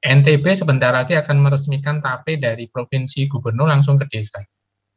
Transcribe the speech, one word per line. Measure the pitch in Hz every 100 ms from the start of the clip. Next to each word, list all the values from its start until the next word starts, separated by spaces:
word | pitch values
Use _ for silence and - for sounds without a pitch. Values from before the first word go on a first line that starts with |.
N | 131 139
T | 143 147
B | 156
sebentar | 190 160 135 127
lagi | 127 127
akan | 165 147 143
meresmikan | 143 139 147 139 139 151
tape | 143 127 - 160
dari | 123 113
provinsi | 117 127 120 135 131 - 135
gubernur | 131 113 113 156
langsung | 143 139 139
ke | 139
desa. | 110 104 101 101 _ _ _ _